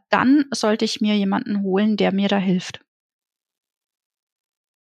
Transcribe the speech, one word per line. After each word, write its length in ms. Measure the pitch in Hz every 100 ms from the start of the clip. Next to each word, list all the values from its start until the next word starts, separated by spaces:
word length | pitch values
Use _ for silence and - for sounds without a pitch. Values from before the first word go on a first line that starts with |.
| _
dann 380 | 202 247 294 285
sollte 360 | 226 220 220 220
ich 160 | -
mir 120 | 214 208
jemanden 460 | 196 196 - 208
holen, 360 | 196 190 214 208
der 140 | 185
mir 140 | 190 196
da 100 | 202
hilft. 420 | 190 180 - - _ _ _ _ _ _ _ _ _ _ _ _ _ _ _ _ _ _ _ _